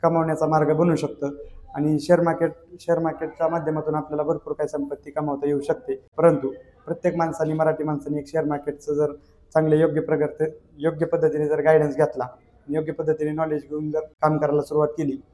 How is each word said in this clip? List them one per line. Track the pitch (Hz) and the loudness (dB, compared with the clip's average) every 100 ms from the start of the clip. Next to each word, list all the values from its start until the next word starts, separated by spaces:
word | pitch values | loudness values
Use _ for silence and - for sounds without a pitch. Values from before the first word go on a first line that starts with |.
कमावण्याचा | 170 165 160 156 156 | 2 2 0 0 2
मार्ग | 156 147 156 | 2 2 4
बनू | 175 160 | 4 2
शकतं | 151 - 139 143 - - - 139 | 0 -4 -8 -8 -16 -18 -14 -2
आणि | 151 151 | 0 0
शेअर | 147 175 | 4 4
मार्केट, | 165 160 165 - - 180 | 4 2 -2 -4 -20 -16
शेअर | - 170 | -2 0
मार्केटच्या | 165 156 160 - 160 | 0 -4 -10 -2 -2
माध्यमातून | 170 156 156 151 151 | 0 -2 -4 -2 -4
आपल्याला | 143 147 | -4 -4
भरपूर | 147 156 - | -2 -2 -4
काही | 147 151 | -6 -4
संपत्ती | 147 143 143 - | -4 -6 -8 -8
कमावता | 143 151 139 143 | -6 -4 -2 0
येऊ | 143 | -2
शकते. | 139 156 - 135 _ - | -2 -4 -4 -10 _ 4
परंतु | 165 147 131 - - _ - | 4 4 -2 -8 -18 _ -10
प्रत्येक | 165 180 175 | -2 -2 0
माणसाने, | 165 151 156 | -2 0 -2
मराठी | 156 156 156 | 2 0 0
माणसाने | 156 147 147 147 | -2 -4 -4 -6
एक | 143 | -4
शेअर | 160 147 | -2 -2
मार्केटचं | 147 143 143 - | -2 -4 -10 -4
जर | 147 147 147 _ _ _ | 0 0 -2 _ _ _
चांगलं | 160 156 151 | 2 4 4
योग्य | 160 147 | 4 2
प्रकारे, | 147 151 147 - 156 - _ 147 | 0 0 0 0 -4 -4 _ -4
योग्य | 151 156 160 | -2 0 0
पद्धतीने | 165 156 147 151 | 2 2 2 0
जर | 151 | 2
गायडन्स | 147 156 147 135 | 6 6 4 2
घेतला, | 151 - 120 - _ _ - | 0 0 -8 -8 _ _ -6
योग्य | 151 156 | -4 -4
पद्धतीने | 160 156 151 151 | -4 -2 0 0
नॉलेज | 151 160 151 143 | -2 -2 -2 -4
घेऊन | 151 151 | -6 -4
जर | 156 | -4
काम | 156 _ 156 156 | -6 _ 2 2
करायला | 147 147 | 2 0
सुरुवात | 143 151 151 | 0 0 0
केली | 151 151 131 - | 0 -4 -4 -8